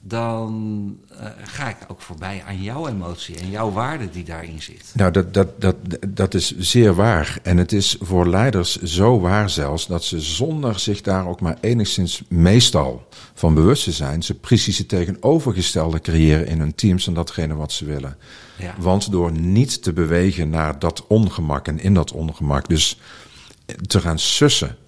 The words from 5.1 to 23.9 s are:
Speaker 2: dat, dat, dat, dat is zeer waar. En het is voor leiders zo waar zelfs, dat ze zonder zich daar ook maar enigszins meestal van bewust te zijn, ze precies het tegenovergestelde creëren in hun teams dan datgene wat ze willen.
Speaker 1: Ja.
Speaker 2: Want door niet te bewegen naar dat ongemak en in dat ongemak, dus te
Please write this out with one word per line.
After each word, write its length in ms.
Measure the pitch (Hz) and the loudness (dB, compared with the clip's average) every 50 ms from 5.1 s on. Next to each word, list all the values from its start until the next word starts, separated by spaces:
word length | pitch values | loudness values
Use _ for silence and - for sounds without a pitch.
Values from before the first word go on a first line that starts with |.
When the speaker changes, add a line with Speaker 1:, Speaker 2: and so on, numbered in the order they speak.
Speaker 2:
dat, 220 | 82 95 92 87 - | 4 4 0 2 2
dat, 280 | 98 98 82 - - | 2 2 0 0 -2
dat, 140 | - 95 90 - - 92 85 - - 98 | 0 0 0 0 -4 -10 -10 -8 -8 -10
dat 260 | 98 - 98 92 - | -2 -2 -2 0 0
is 240 | 95 - - - - | -2 -2 -2 -6 -4
zeer 360 | 95 - - 123 117 104 90 | -4 2 4 6 6 6 6
waar. 440 | 85 101 117 110 82 78 - - - - | 4 4 2 4 2 0 -2 -6 -8 -2
En 140 | 92 87 87 | 2 4 4
het 140 | 90 82 | 4 4
is 260 | 107 101 95 - - - | 2 0 0 0 -2 -4
voor 280 | - 87 95 90 87 87 | -4 0 2 4 4 4
leiders 520 | 87 95 113 139 123 117 87 - - - | 4 2 2 2 2 0 0 -2 -4 -4
zo 380 | - 92 82 90 98 113 127 110 | -6 -4 0 4 4 6 6 4
waar 300 | 87 87 95 104 107 98 | 4 2 2 2 0 0
zelfs, 380 | - 80 73 69 73 80 - - | -2 -2 -2 -2 -4 -4 -4 -4
dat 160 | 90 85 - | -6 -4 -4
ze 180 | - - 85 | -4 -6 -6
zonder 580 | 78 80 82 80 127 160 156 156 143 123 107 95 | -6 -4 -4 -2 -2 -2 -2 -4 -4 -4 -4 -4
zich 220 | - - 104 101 | -2 -4 -4 -4
daar 260 | - 101 95 92 92 90 | -2 -2 -2 -2 -2 -4
ook 140 | 90 - | -6 -4
maar 160 | - 82 80 - | -4 -4 -4 -2
enigszins 600 | - 110 123 120 107 - - - 92 85 - - - _ | -2 0 0 2 0 0 0 -2 -2 -2 -2 -8 -8 _
meestal 800 | 90 85 82 90 101 117 117 - - 80 71 65 64 60 - _ - - - - _ | 2 4 6 8 8 6 6 6 4 2 0 0 -4 -8 -12 _ -20 -20 -20 -20 _
van 200 | - - 85 78 | 0 2 4 6
bewust 300 | 76 78 92 131 - - | 6 6 6 4 4 0
te 80 | - | -4
zijn, 320 | 82 - 76 67 73 82 85 | -4 -4 -4 -4 -4 -6 -6
ze 100 | - - | -6 -8
precies 440 | - - - 127 110 - - 95 - | -8 0 2 2 2 4 2 -2 -2
het 100 | 95 - | -2 -2
tegenovergestelde 1120 | - 92 87 85 95 - - 123 151 165 156 131 101 90 87 - - 87 80 82 80 80 | -2 -2 -2 -2 -6 -2 2 2 2 2 2 0 -2 -2 -2 -2 0 -2 -2 0 -2 -4
creëren 460 | - - 82 82 80 78 76 78 82 - | -4 0 2 4 6 6 6 4 2 -2
in 120 | 82 80 | -2 -2
hun 160 | 78 76 78 | -2 -2 -2
teams 300 | - - 107 90 92 - | 0 2 2 2 2 0
dan 80 | - 87 | -2 -4
datgene 420 | 80 80 - - - 85 78 78 | -4 -4 -6 -4 -6 -4 -4 -4
wat 160 | 76 76 73 | -6 -6 -6
ze 140 | - - 76 | -8 -8 -6
willen. 320 | 73 76 71 67 67 69 - - - - - - - - - | -6 -8 -8 -8 -10 -12 -14 -18 -20 -20 -20 -20 -20 -16 -14
Speaker 1:
Ja. 180 | 92 87 - - | -12 -12 -10 -4
Speaker 2:
Want 320 | 87 90 92 101 98 - | 0 2 2 2 0 0
door 200 | 98 90 87 85 | -2 0 0 0
niet 520 | 82 80 82 87 95 110 131 127 - - - | 0 -2 0 2 4 4 4 2 0 -4 -4
te 100 | 95 82 | -4 0
bewegen 560 | 85 87 78 82 85 90 98 87 87 85 78 | 0 0 2 2 2 2 2 2 0 -2 -2
naar 300 | 78 80 78 78 73 69 | 0 -2 -2 -2 -4 -2
dat 280 | 82 82 - - - _ | -2 -4 -4 -4 -2 _
ongemak 600 | 107 110 110 95 - - 82 76 71 69 - - | 2 4 4 2 0 -2 -4 -2 -2 -4 -4 -6
en 120 | 73 73 | -6 -2
in 140 | - 95 101 | 2 4 4
dat 180 | 90 78 - | 4 2 0
ongemak, 560 | - 80 80 78 76 - 80 71 69 69 67 - | -4 -6 -6 -6 -6 -4 -2 0 0 0 0 0
dus 300 | 85 78 76 - - _ - - - - - - - - - - - _ _ _ - - - | 0 2 2 0 -2 _ -16 -20 -20 -20 -20 -20 -20 -20 -20 -20 -20 _ _ _ -14 -12 -8
te 120 | 92 | 0